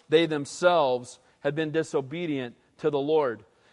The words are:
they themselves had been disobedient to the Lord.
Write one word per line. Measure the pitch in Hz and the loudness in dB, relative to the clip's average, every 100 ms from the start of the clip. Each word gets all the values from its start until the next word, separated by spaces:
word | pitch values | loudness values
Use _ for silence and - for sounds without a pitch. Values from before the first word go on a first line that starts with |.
| - | 2
they | 156 | 2
themselves | 165 151 139 - 175 170 135 123 123 - _ _ | 4 -2 -6 0 2 4 2 0 -4 -18 _ _
had | 143 | -4
been | 147 156 | -2 -2
disobedient | 160 151 151 135 165 170 139 120 - _ _ | -2 -2 -4 -4 -6 -4 -4 -6 -12 _ _
to | 156 | -2
the | 143 | 0
Lord. | 143 156 135 110 - _ _ | 2 2 2 -4 -14 _ _